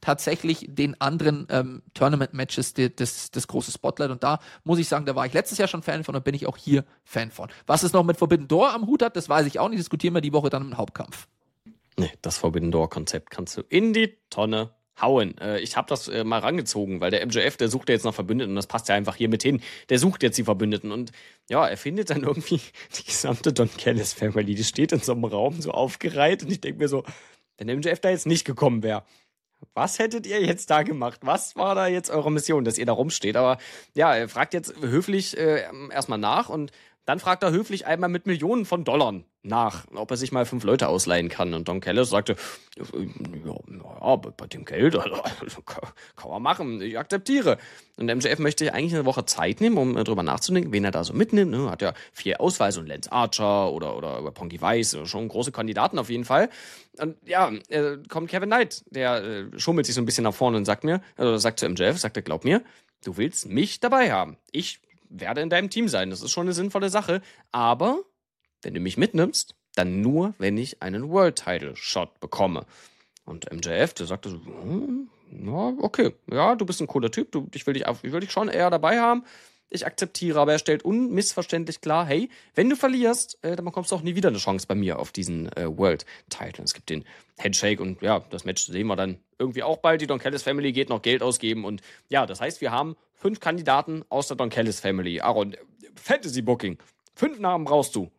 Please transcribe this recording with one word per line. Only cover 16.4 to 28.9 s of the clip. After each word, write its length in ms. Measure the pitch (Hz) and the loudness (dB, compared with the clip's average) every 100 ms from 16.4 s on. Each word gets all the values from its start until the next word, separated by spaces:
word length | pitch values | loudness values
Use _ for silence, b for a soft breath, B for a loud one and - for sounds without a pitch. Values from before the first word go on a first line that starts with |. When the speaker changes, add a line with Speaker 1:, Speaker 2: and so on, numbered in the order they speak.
Speaker 2:
rangezogen, 600 | 104 170 139 107 101 92 | 0 -2 -2 -4 -4 -2
weil 80 | 87 | 0
der 140 | 98 | 0
M 60 | 117 | 0
J 140 | 113 | 2
F, 140 | 107 - | 0 2
der 120 | 113 | 0
sucht 200 | 127 - | 0 2
ja 40 | |
jetzt 100 | 117 | 2
nach 100 | - | 2
Verbündeten 380 | - 95 117 113 | -4 -2 -2 -2
und 40 | 98 | -4
das 120 | 98 | -4
passt 200 | 113 - | -6 2
ja 60 | |
einfach 220 | 101 101 - | 2 2 0
hier 140 | 117 | 0
mit 120 | 110 | 2
hin. 200 | 135 139 B B B | 2 0 B B B
Der 80 | 127 | 4
sucht 240 | 170 190 | 4 4
jetzt 160 | 123 113 | 0 2
die 60 | |
Verbündeten 480 | 113 101 107 104 107 | 0 2 2 -2 -4
und 200 | 104 120 B B B _ | -6 -8 B B B _
ja, 160 | 127 160 | 2 2
er 120 | - | 0
findet 340 | 143 185 208 | -6 -4 -2
dann 100 | 151 | -2
irgendwie 380 | 139 147 - 170 - - | 0 -2 0 -2 -2 -20
<laughs> 200 | - - | -12 -12
die 60 | - | -6
gesamte 460 | - 139 123 - | -4 -2 0 0
Don 180 | 127 113 - | 4 2 2
Callis 360 | - 117 104 | 0 0 0
Family. 400 | - 107 107 101 | -2 0 0 0
Die 100 | 101 | 0
steht 280 | 110 - 156 | -2 0 2
in 80 | 165 | 2
so 140 | - | 0
einem 100 | 120 | -2
Raum 360 | 117 104 123 165 | 0 0 0 0
so 120 | 151 | -4
aufgereiht 720 | - 127 - 175 147 147 196 | 0 -2 -2 -6 2 2 2
und 80 | 147 | -2
ich 100 | 196 | -6
denk 160 | 139 123 | -6 -2
mir 120 | 147 | 0
so, 140 | 139 - B B B B _ | 0 -4 B B B B _
wenn 100 | 107 | -6
der 100 | 131 | -2
M 40 | |
J 120 | 156 | -2
F 80 | 170 | 0
da 80 | 190 | 2
jetzt 180 | 180 - | 0 2
nicht 180 | 165 - | 0 0
gekommen 380 | 127 143 120 | 2 4 4
wär, 200 | 110 | 0